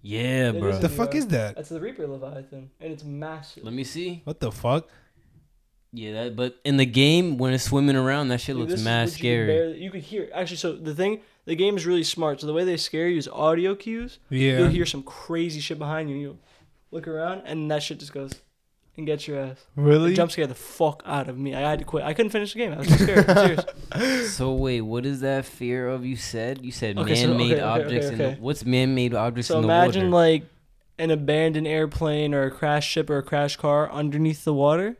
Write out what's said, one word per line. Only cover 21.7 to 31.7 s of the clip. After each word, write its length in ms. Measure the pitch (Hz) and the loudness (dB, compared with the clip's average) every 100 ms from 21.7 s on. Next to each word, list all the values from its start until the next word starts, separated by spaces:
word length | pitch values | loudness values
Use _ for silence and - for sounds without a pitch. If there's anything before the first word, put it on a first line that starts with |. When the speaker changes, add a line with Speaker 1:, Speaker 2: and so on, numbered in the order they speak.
| 151 | -2
Speaker 2:
to 60 | - | -2
quit. 200 | 156 139 | -4 -4
I 80 | |
couldn't 160 | 156 220 | 0 0
finish 220 | 214 208 | 0 -6
the 60 | 220 | -6
game. 120 | 240 | -6
I 60 | 151 | -4
was 100 | - | 4
too 60 | 147 | 6
scared. 320 | 202 196 185 | 8 6 6
I'm 60 | 190 | 6
serious. 300 | 190 151 - - - 156 254 262 233 | 6 2 -4 -12 -8 -2 0 0 -2
Speaker 1:
<laughs> 20 | 190 | -4
So 160 | 131 | -2
wait, 260 | 131 131 123 | 0 0 -2
what 240 | 110 120 131 | -2 -4 -4
is 140 | 139 | -4
that 220 | 135 135 | -2 -2
fear 460 | 131 - 123 123 123 | -4 -8 -4 -2 -2
of 160 | 127 123 | -4 -6
you 100 | 123 | -6
said? 480 | - 117 113 135 | -6 -6 -6 -6
You 80 | 127 | -10
said 260 | 123 110 101 | -6 -4 -2
Speaker 2:
Okay, 160 | 104 117 | 0 2
so, 120 | 123 | 4
Speaker 1:
man-made 240 | 120 120 | 4 4
Speaker 2:
okay, 40 | - | 2
okay, 60 | |
Speaker 1:
objects 440 | 107 117 - 123 143 | 2 0 0 0 -2
Speaker 2:
okay, 80 | |
Speaker 1:
in 40 | 117 | 0
the, 80 | 139 | -2
Speaker 2:
okay. 100 | 139 | -2
Speaker 1:
what's 260 | 117 143 110 | -6 -4 0
man-made 480 | 127 131 131 123 | 2 4 2 2
objects 360 | 113 113 120 120 | 0 -2 -2 -2
Speaker 2:
So 60 | 160 | 2
Speaker 1:
in 60 | |
the 40 | 156 | 4
Speaker 2:
imagine, 420 | 170 175 185 185 | 6 6 4 4
Speaker 1:
water? 180 | 175 165 | 6 6
Speaker 2:
like, 120 | 160 147 _ _ _ _ - | 6 0 _ _ _ _ -6
an 120 | 160 | 0
abandoned 560 | 156 143 151 160 156 | 0 2 2 2 0
airplane 680 | 156 | 0